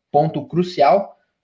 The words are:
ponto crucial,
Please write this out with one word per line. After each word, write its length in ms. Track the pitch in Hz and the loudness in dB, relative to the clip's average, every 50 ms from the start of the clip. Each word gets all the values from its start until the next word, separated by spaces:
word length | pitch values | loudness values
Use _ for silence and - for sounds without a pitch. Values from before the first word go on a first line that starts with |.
| _ _ | _ _
ponto 340 | - 147 156 160 - 147 - | 0 0 0 0 -2 -6 -8
crucial, 720 | - 151 170 180 - - 156 139 147 180 202 - - - _ _ _ _ _ | -6 -4 -4 -4 -2 0 0 2 4 4 2 0 -4 -12 _ _ _ _ _